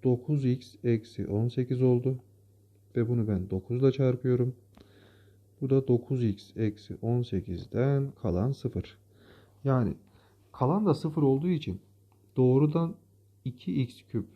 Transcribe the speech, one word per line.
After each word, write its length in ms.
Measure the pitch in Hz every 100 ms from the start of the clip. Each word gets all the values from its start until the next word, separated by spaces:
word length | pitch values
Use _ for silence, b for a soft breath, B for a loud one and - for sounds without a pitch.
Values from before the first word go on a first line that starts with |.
Dokuz 400 | 135 123 - 151
x 300 | 131 123 - -
eksi 420 | 120 113 - - 95
on 220 | 101 117
sekiz 340 | 120 127 127
oldu. 360 | 127 123 127 131 - _ _ _ _ _ _ -
Ve 120 | 117
bunu 200 | 120 107
ben 220 | 98 90
dokuz 320 | 95 - 123
ile 100 | 135
çarpıyorum. 640 | 131 131 123 131 123 123 127 _ - b b b b b b _ _
Bu 100 | 135
da 180 | 135 135
dokuz 360 | 120 - 131
x 320 | 117 101 - -
eksi 400 | 110 104 - -
on 200 | 113 120
sekizden 880 | 120 98 - 87 - - 131 139 139 -
kalan 300 | - 87 113
sıfır. 460 | 139 123 - - - _ b b b b b
Yani 300 | 139 131 113 - - b b b _
kalan 340 | - 127 185 208
da 80 |
sıfır 280 | 151 160 151
olduğu 260 | 143 135 170
için 320 | 170 - 90 _ _ _ _ _ -
doğrudan 600 | 127 127 151 160 170 - _ _ _ _
iki 380 | - 120 - 180
x 200 | 123 - _
küp 180 | 117 -